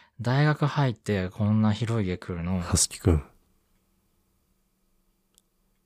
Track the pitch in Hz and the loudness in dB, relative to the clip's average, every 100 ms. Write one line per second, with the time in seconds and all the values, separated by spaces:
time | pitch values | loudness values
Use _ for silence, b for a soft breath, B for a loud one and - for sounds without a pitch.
0 | b - 117 135 151 147 143 147 131 107 | b -8 -2 2 2 2 0 0 0 -2
1 | - 98 92 - 104 110 107 101 113 117 | -2 -2 -2 -2 2 2 2 0 -2 -2
2 | 92 90 - 85 87 92 87 85 - - | -2 -4 -6 -6 -4 -4 0 0 0 0
3 | 95 76 - _ _ _ _ _ _ _ | 2 2 0 _ _ _ _ _ _ _
4 | _ _ _ _ _ _ _ _ _ _ | _ _ _ _ _ _ _ _ _ _
5 | _ _ _ _ _ _ _ _ | _ _ _ _ _ _ _ _